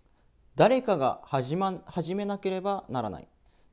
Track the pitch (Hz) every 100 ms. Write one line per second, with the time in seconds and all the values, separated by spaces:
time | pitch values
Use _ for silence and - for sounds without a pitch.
0 | _ _ _ _ _ - 196 262 247 175
1 | 127 - - 135 127 170 190 180 - 180
2 | 156 196 202 196 196 185 196 196 - 127
3 | 110 80 - _ _ _ _